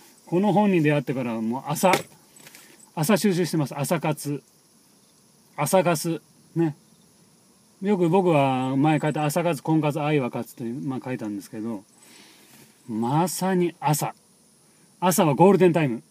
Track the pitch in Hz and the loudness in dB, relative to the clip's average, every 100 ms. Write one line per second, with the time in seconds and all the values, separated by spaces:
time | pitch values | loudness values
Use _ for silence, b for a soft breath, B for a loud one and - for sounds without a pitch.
0 | b b - 170 208 190 208 180 147 147 | b b -4 0 2 2 2 2 2 2
1 | 143 131 120 113 110 127 139 156 185 175 | 0 -4 -4 -4 -4 -4 -6 0 2 2
2 | - - _ B B B B B B - | 0 -16 _ B B B B B B -4
3 | 160 202 208 175 170 160 139 - 139 175 | 0 2 2 0 0 -2 -4 -6 -4 -2
4 | 156 147 143 147 - _ _ _ _ _ | -2 -6 -6 -10 -12 _ _ _ _ _
5 | _ _ _ _ _ - 147 190 170 160 | _ _ _ _ _ -6 0 2 2 0
6 | 170 160 - _ _ 160 165 147 _ _ | -2 -6 -10 _ _ -2 -2 -2 _ _
7 | _ _ _ _ _ _ _ _ 196 196 | _ _ _ _ _ _ _ _ -2 0
8 | 170 185 180 151 135 131 160 135 151 151 | 2 2 4 2 2 0 -2 0 2 2
9 | 151 151 151 175 170 147 - 160 151 151 | -2 -2 -2 -2 -2 -2 -2 0 0 -2
10 | 147 151 120 120 113 - 113 131 156 131 | -2 -2 -2 -6 -10 -10 -10 -8 -8 -8
11 | 127 123 107 101 - 110 113 107 - b | -8 -8 -8 -10 -12 -10 -10 -10 -12 b
12 | b b b b b b b _ - 110 | b b b b b b b _ -10 -6
13 | 120 147 185 - 185 180 175 - 143 147 | -2 0 0 -2 -2 0 0 -2 -2 -2
14 | 120 - _ _ _ _ b b b _ | -4 -8 _ _ _ _ b b b _
15 | 180 185 165 123 185 190 180 165 147 113 | 0 2 2 6 6 8 6 4 0 -2
16 | - | -8